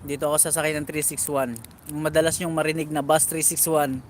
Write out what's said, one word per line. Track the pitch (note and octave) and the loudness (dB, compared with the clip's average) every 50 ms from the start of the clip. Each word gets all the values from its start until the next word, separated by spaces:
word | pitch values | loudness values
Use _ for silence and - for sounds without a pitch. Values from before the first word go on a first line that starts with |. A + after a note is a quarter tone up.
| - | -6
Dito | C#3+ C#3+ C#3 D3+ D3 | -6 -4 -2 0 0
ako | D3+ D3+ | 2 2
sasakay | - D#3+ D3+ E3 D3+ D#3 D#3 D3+ | 2 2 2 0 0 0 0 -2
ng | D3 | -6
three | - D3+ D3+ D3 | -4 -4 -4 -4
six | - D3+ C#3 - | -4 -4 -4 -6
one. | - D3 C3+ C3 B2 A#2 A2+ - - - - - - | -2 0 0 0 -2 -4 -10 -12 -16 -20 -18 -14 -8
Yung | D3 D3+ D#3 | -6 -4 -4
madalas | D#3 D#3 D#3+ D#3+ E3 D#3+ - | 2 4 4 4 4 0 -2
nyong | F#3 E3+ D#3+ | -4 -2 0
marinig | D#3+ D3+ D#3 D#3 E3 D#3 | 0 0 0 0 -2 -4
na | D3+ D3+ D3 C#3 | -2 -2 -2 2
bus | C#3+ D#3 D#3+ - | 4 4 4 4
three | - E3 D#3+ D3+ | 2 0 0 0
six | - E3+ D3+ - | 0 2 2 0
one. | E3+ D#3+ D3+ D3 C3+ C3 C3 B2+ | 2 2 2 2 0 -2 -6 -8